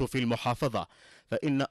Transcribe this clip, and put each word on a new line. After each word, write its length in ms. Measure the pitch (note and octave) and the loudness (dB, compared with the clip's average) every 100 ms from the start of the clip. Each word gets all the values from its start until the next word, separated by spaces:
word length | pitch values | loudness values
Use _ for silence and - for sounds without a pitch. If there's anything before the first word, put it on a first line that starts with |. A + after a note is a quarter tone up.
| B2 | -2
في 120 | C3+ | 0
المحافظة، 680 | A#2+ A#2 B2 A#2+ C#3+ G#2+ E2 - - - _ | 0 0 0 0 0 -2 -4 -12 -20 -20 _
فإن 360 | A2+ D3+ C#3 C#3 | -2 0 0 2